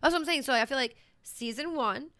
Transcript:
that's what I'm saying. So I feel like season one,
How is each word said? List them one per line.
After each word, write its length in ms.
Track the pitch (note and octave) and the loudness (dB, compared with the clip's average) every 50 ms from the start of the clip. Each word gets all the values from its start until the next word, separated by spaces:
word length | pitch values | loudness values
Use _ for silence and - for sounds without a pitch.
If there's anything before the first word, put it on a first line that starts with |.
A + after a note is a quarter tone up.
that's 100 | - D#4+ | 2 4
what 60 | E4+ E4+ | 4 2
I'm 60 | D#4 | 2
saying. 180 | E4 E4+ C#4+ | 0 0 0
So 100 | - - | 0 2
I 140 | B3+ A#3 A3+ | 2 2 2
feel 100 | - C#4 | 2 0
like 200 | C4+ B3 A3+ - - _ _ _ _ | 0 -2 -2 -4 -10 _ _ _ _
season 520 | - - - - A#3+ A#3 A3+ B3 D4 E4+ E4 | -18 -16 -12 -8 -8 -6 -6 -6 -6 -4 -2
one, 340 | D4+ A#3+ G#3+ F#3+ B3 C#4+ E4 - | -2 0 0 -2 -4 -6 -12 -16